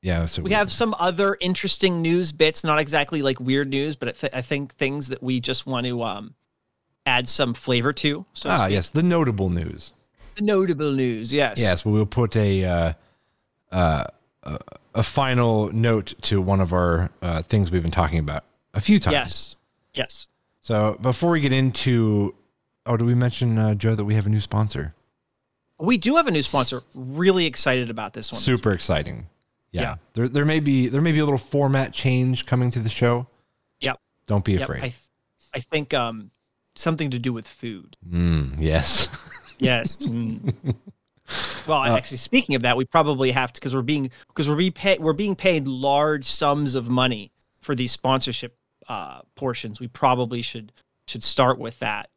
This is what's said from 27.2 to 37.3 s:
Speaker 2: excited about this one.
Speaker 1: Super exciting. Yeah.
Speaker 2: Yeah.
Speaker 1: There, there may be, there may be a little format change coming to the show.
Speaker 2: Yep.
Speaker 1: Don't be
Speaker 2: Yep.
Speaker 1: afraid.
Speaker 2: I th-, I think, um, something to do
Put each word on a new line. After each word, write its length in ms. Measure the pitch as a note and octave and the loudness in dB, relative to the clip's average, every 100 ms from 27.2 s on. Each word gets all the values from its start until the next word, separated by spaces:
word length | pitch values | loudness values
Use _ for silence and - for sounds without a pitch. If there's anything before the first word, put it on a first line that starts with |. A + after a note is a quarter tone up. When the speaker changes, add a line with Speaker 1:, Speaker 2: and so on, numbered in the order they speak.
| F#3 F#3 E3 | 2 4 2
Speaker 2:
excited 440 | B2+ - B2+ A#2+ | 0 2 2 -2
about 220 | A2+ G#2+ | -6 -8
this 200 | - A2 | -8 -8
one. 80 | A#2 | -4
Speaker 1:
Super 320 | A#2 B2 A2 | 0 2 2
exciting. 540 | F#2 - D#2+ D2+ B1+ E2 _ _ _ _ | 0 0 -2 -2 -10 -14 _ _ _ _
Yeah. 120 | - | -6
Speaker 2:
Yeah. 120 | - E2 _ | -6 -8 _
Speaker 1:
There, 140 | - B2 | -4 -2
there 160 | C3+ | 2
may 160 | D3 D#3 | 2 2
be, 280 | D3 C3+ B2 | 2 2 2
there 140 | C3+ | 2
may 100 | E3 | 2
be 60 | D#3 | 2
a 40 | |
little 140 | D3+ C3+ | 2 0
format 540 | - C#3+ C#3 C3+ C3 | 0 0 2 2 0
change 540 | - C3+ B2+ B2+ B2 - | -2 0 2 2 0 0
coming 240 | B2+ B2 | 0 0
to 100 | A#2+ | 0
the 80 | A2+ | -4
show. 380 | - A#2+ A#2+ B2+ _ _ _ _ _ | 0 2 2 -4 _ _ _ _ _
Speaker 2:
Yep. 200 | C3+ B2+ _ _ - | -6 -6 _ _ -2
Speaker 1:
Don't 180 | G#2 | 0
be 80 | F#2+ | 2
Speaker 2:
Yep. 80 | G#2 | 0
Speaker 1:
afraid. 160 | C3 C2 | 0 -4
Speaker 2:
I 40 | B2+ | -6
th-, 80 | A#2+ _ _ _ _ _ | -10 _ _ _ _ _
I 60 | C3+ | -12
think, 340 | B2 D#3 C#3+ | -4 -4 -2
um, 360 | C#3+ A#2+ A2+ G2+ _ _ _ _ | -2 -2 -6 -14 _ _ _ _
something 360 | - - D#3+ D3+ | -6 -4 -2 -2
to 80 | B2+ | -4
do 140 | B2 | -4